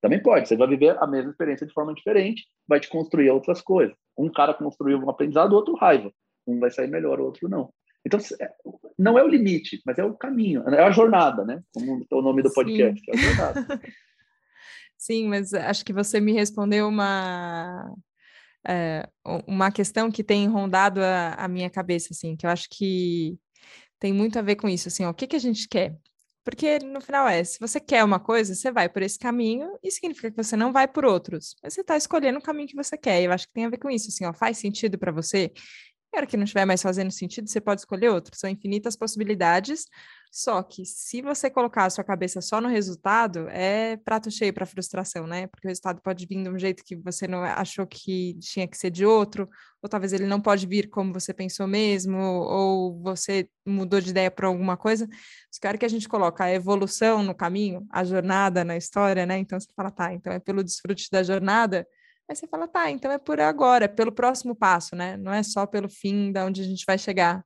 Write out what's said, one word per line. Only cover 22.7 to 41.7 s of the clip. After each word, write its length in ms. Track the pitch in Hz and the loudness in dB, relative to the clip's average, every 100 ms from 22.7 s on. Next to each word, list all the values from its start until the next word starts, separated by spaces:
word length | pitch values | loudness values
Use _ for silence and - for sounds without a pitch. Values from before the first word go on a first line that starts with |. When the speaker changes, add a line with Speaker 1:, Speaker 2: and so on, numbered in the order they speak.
| - 196 185 175 170 160 175 _ _ - - _ _ | -4 -2 0 0 -2 -4 -6 _ _ -20 -20 _ _
Speaker 2:
tem 120 | 202 | 0
muito 260 | 196 220 226 | 2 2 0
a 40 | |
ver 160 | 202 208 | 0 0
com 100 | 208 | 0
isso, 220 | 180 180 | -2 -4
assim, 160 | - 180 | -4 -4
ó, 60 | |
o 20 | |
que 140 | 170 262 | -4 -4
que 80 | 320 | -2
a 40 | |
gente 280 | 247 220 - | -2 -4 -2
quer? 280 | 196 190 156 _ _ _ _ | -2 -2 -6 _ _ _ _
Porque 340 | - - 311 302 | -12 -4 0 0
no 200 | 269 269 | -2 -12
final 260 | - 277 262 | -4 0 2
é, 160 | 175 | 2
se 140 | 175 - | -2 -6
você 220 | 226 - | -6 -6
quer 240 | - 262 | 2 4
uma 160 | 214 190 | 6 4
coisa, 340 | 214 226 214 | 2 0 0
você 160 | 185 262 | -2 -2
vai 200 | 240 175 | 0 0
por 120 | 196 | 0
esse 160 | 190 - | -4 -4
caminho 600 | 240 240 226 240 320 403 | -4 -2 -2 -2 -6 -10
e 80 | 381 | -8
significa 400 | - 349 294 226 | -6 -6 -6 -8
que 60 | 220 | -6
você 220 | 220 214 | -2 0
não 160 | 233 | 2
vai 140 | 262 269 | 2 2
por 160 | 285 277 | 4 4
outros. 500 | 185 - 165 - - | 2 0 -10 -10 -16
Mas 100 | - | -12
você 100 | - | -10
tá 120 | 370 311 | -2 0
escolhendo 420 | 302 330 269 262 | 0 0 0 -2
o 40 | |
caminho 260 | 302 302 294 | -4 -6 -8
que 80 | 277 | -8
você 220 | 285 302 | -8 -4
quer, 240 | 262 202 | 0 2
e 40 | 180 | 2
eu 60 | |
acho 160 | 180 - | 0 -4
que 60 | |
tem 120 | - 233 | -6 -6
a 40 | |
ver 80 | 240 | -6
com 120 | 277 | -4
isso, 200 | 247 214 | -6 -6
assim, 160 | - 180 | -8 -8
ó, 80 | |
faz 240 | 165 226 226 | -2 -2 -2
sentido 400 | 202 208 220 185 | -6 -2 -4 -2
pra 140 | 185 | -4
você? 420 | 156 160 196 180 - - - - _ _ | -4 -2 0 -2 -4 -20 -20 -20 _ _
Na 60 | 392 | -6
hora 100 | 285 | -2
que 80 | 220 | -2
não 100 | 202 | 0
tiver 200 | 202 196 | 0 2
mais 160 | 185 | 2
fazendo 300 | 190 185 190 | 0 -2 -4
sentido, 380 | - 180 - 214 | -6 -10 -10 -6
você 120 | 214 | -6
pode 200 | 208 196 | -2 -4
escolher 280 | - 190 233 | -4 0 2
outro. 280 | 190 - - | 2 -2 -10
São 120 | 196 | -8
infinitas 460 | 196 196 202 226 214 | -6 -4 -4 -4 -6
possibilidades, 880 | 220 214 208 208 - 175 214 311 - - - - _ | -8 -4 -4 0 2 2 0 -8 -10 -18 -20 -20 _
só 320 | - - 202 | -8 -4 -4
que 240 | 190 - 185 | -4 -14 -14
se 360 | - - 240 | -14 -10 -8
você 280 | 277 285 269 | -6 -2 -2
colocar 360 | 262 240 | 0 0